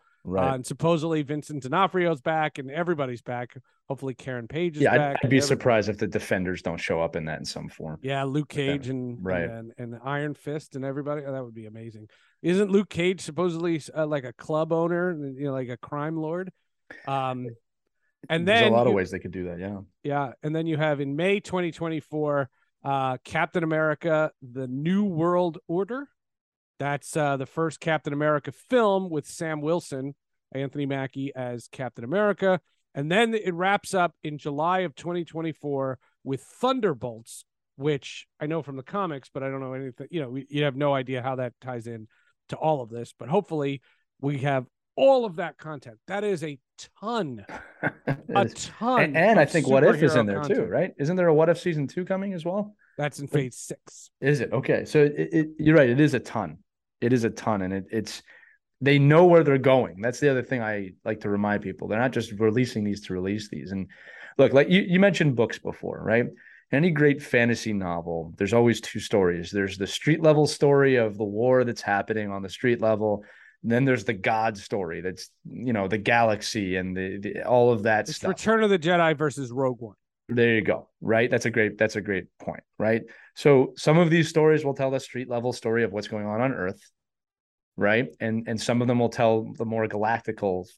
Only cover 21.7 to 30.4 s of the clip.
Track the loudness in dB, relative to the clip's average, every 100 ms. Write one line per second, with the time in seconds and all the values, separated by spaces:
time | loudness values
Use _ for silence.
21.7 | -6 -6 -6 -6 -4 -2 0 -2 _ _
22.7 | _ -4 -2 -2 -6 -4 -2 0 0 -2
23.7 | 0 0 0 0 0 0 -4 -14 -10 -8
24.7 | -4 -2 0 0 0 0 2 0 -4 -6
25.7 | -4 -4 -8 -12 _ _ _ _ _ _
26.7 | -8 -4 -4 -4 -2 0 0 -4 -4 -4
27.7 | -4 -2 -2 -2 -2 0 0 -4 -14 0
28.7 | 2 4 2 0 -6 -8 -8 -6 -4 -2
29.7 | -2 -4 -8 -8 -12 _ _